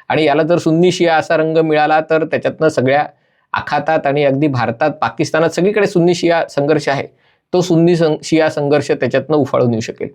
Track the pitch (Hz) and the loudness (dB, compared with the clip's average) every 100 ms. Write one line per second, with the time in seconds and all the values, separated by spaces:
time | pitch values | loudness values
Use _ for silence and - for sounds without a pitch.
0 | - 143 151 147 160 175 165 160 180 175 | -4 0 2 2 2 0 2 2 2 2
1 | 170 160 151 160 160 160 160 151 151 156 | 2 0 0 0 0 0 0 2 2 0
2 | 156 160 160 123 135 - 160 139 127 143 | 0 -2 0 -4 -4 -2 0 0 0 0
3 | 151 _ _ _ _ - - 147 147 160 | -2 _ _ _ _ -8 -4 -4 -2 -2
4 | 143 143 139 135 151 127 113 117 156 143 | 0 0 0 0 0 0 -4 -2 -4 -2
5 | 117 - 151 160 160 165 190 208 202 175 | -4 -4 -2 0 0 0 0 0 0 2
6 | 175 175 170 165 - - 143 156 147 135 | 2 2 0 0 -2 -2 0 0 -2 -4
7 | - _ _ _ _ 180 175 165 170 165 | -6 _ _ _ _ -2 2 2 4 4
8 | 160 156 - 160 156 151 143 156 214 143 | 2 -2 0 0 0 0 0 0 0 -2
9 | 127 135 135 151 123 127 123 110 - - | -2 -2 0 0 0 0 0 0 -4 -10
10 | - | -12